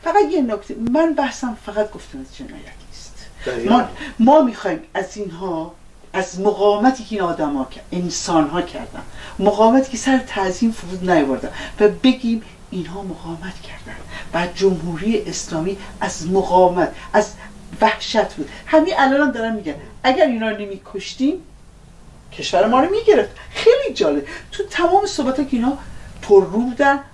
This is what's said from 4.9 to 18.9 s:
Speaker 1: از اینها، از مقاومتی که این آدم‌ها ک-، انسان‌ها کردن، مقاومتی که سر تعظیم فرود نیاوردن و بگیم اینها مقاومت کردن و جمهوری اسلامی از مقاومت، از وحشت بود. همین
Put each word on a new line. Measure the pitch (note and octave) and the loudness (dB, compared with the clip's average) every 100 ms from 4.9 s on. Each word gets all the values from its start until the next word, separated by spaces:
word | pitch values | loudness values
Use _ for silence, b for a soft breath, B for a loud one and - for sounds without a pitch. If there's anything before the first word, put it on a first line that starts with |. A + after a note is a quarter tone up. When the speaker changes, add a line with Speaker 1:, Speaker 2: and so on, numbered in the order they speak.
Speaker 1:
از | - - G#3 | -8 -8 -8
اینها، | G3 E3 F#3+ D#3+ E3 - - - - | -10 -8 -6 -6 -8 -14 -20 -20 -8
از | F#3 F#3 F3 | -6 -4 0
مقاومتی | G#3 G3+ G#3 G#3 B3 C4 | 0 2 2 4 2 2
که | - G#3+ | -6 -4
این | |
آدم‌ها | F3 D#3+ D3+ C#3+ C3 | -4 -2 -4 -4 -6
ک-، | - - F3+ | -10 -8 -4
انسان‌ها | F3 - - E3 D3 E3+ | -4 -4 2 2 2 -2
کردن، | E3+ - - - - B B B | -4 -10 -14 -14 -16 B B B
مقاومتی | G3 G3+ A3 C4 C4 | 2 6 6 6 2
که | A3+ | -4
سر | - C4 | 0 0
تعظیم | - - F#3+ F3+ A3+ | 0 -4 -2 0 0
فرود | A3 F3 F#3 F#3 | -2 -10 -6 2
نیاوردن | E3+ C#3 C3 - B B - | 4 4 -2 -6 B B 2
و | G#3 | 4
بگیم | F3 C4 C4 A#3 A3+ B B - | 6 2 2 -2 -4 B B -12
اینها | F#3 D#3+ F#3+ | -10 -8 -10
مقاومت | G3 D#3 E3 E3 F#3 - | -10 -12 -12 -10 -12 -14
کردن | - - - - - B B | -16 -16 -16 -16 -14 B B
و | E3 F3 | -4 -4
جمهوری | - F#3+ F3 E3+ D#3+ G#3 A3+ F3 | 2 2 2 -4 -4 0 0 -2
اسلامی | D#3+ - E3 F3 G3 B - | -8 -6 -4 -4 -6 B -8
از | F#3+ - E3 | -6 -6 0
مقاومت، | F#3+ F#3 E3+ F3+ F3+ D3+ B B | 0 4 6 6 4 -2 B B
از | G#3 G#3 - B - - - | 0 0 -8 B -18 -18 0
وحشت | A3+ A#3+ - A3 - | 0 2 -2 0 -2
بود. | - C#3+ B - | -4 -10 B 2
همین | D#4+ D#4+ | 4 4